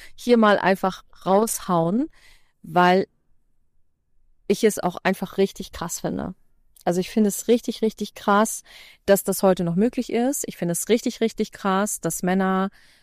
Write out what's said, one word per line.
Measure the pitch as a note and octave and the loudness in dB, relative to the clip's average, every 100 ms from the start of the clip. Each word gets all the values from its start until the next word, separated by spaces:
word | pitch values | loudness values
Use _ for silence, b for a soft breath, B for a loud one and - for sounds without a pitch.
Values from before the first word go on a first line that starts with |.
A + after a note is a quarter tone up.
<laughs> | - - | -20 -8
hier | - A#3 | 2 4
mal | G#3+ G3+ | 6 4
einfach | F3+ F#3+ F#3+ - - - F3+ | 2 0 -2 -6 -20 -10 0
raushauen, | G3 A3+ - - F3 E3 A3 D#4 b b b b b | 2 2 -4 -2 0 2 0 -2 b b b b b
weil | E3 E3 F3+ F#3+ - _ _ _ _ _ _ _ _ _ _ _ _ _ - | -4 2 4 4 0 _ _ _ _ _ _ _ _ _ _ _ _ _ -4
ich | G3+ | 0
es | A3 - | 0 0
auch | F3 - | -6 -4
einfach | F#3 F#3+ F#3 - | -4 -2 -4 0
richtig | G3 - F#3 | -2 -2 -14
krass | - E3+ - | -10 -10 -6
finde. | - F3+ - - _ _ _ _ | -6 -6 -8 -10 _ _ _ _
Also | - F3+ | -4 -2
ich | F3+ | -2
finde | A3+ G#3 | 0 0
es | - - | 0 0
richtig, | A#3+ - - | 0 0 -2
richtig | A3 - G#3 - | -4 -4 -12 -6
krass, | - G3+ A3+ - B B B B - | 0 2 2 -4 B B B B 2
dass | G3 | 2
das | - F#3+ | 2 0
heute | G3 F#3 | 2 2
noch | E3+ E3+ | 0 0
möglich | A#3 - - | 0 -2 -4
ist. | A#3 B3 C#4+ - | -2 -2 -2 -8
Ich | - | -6
finde | F3 | -4
es | E3+ - | -4 0
richtig, | A#3 B3 - | 0 0 -2
richtig | A3+ - A3 | -4 -2 -8
krass, | - G3+ F#3+ G#3 - | -4 -2 0 -2 -4
dass | E3 - | -6 -4
Männer, | F3+ F#3+ F#3+ F#3+ G3 b b b | -2 0 0 0 -2 b b b